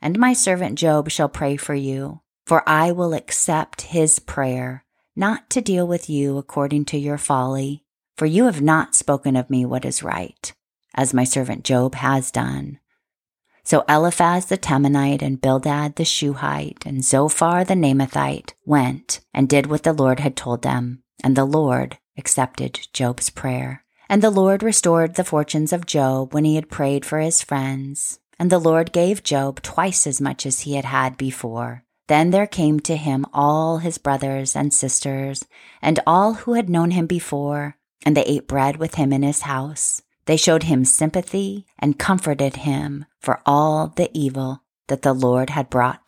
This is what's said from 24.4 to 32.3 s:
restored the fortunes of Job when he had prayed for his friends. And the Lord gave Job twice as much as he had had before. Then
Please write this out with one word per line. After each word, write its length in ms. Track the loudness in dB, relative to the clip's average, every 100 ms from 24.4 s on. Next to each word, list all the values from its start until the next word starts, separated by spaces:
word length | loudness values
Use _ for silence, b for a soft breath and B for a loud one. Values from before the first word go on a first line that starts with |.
| 4 4
restored 520 | 2 2 4 4 2
the 80 | 0
fortunes 500 | -2 0 0 -2 0
of 140 | -2 -2
Job 460 | 0 2 0 -2
when 120 | 0
he 120 | 2 2
had 140 | -2
prayed 340 | -4 -2 -2
for 160 | -2 -2
his 220 | 0 0
friends. 760 | -2 -4 -4 -6 -8 -8 -10 -10 _ -2
And 120 | 2
the 80 | 4
Lord 340 | 4 2 2
gave 300 | 0 0 0
Job 400 | -2 -2 -2 -6
twice 440 | -8 -2 0 0 -2
as 140 | -2
much 260 | -4 -4 -6
as 140 | -6
he 140 | -4
had 120 | -6 -2
had 300 | -2 -2 -2
before. 680 | -6 -6 -8 -8 -8 -10 _ _ 0
Then 220 | 2 4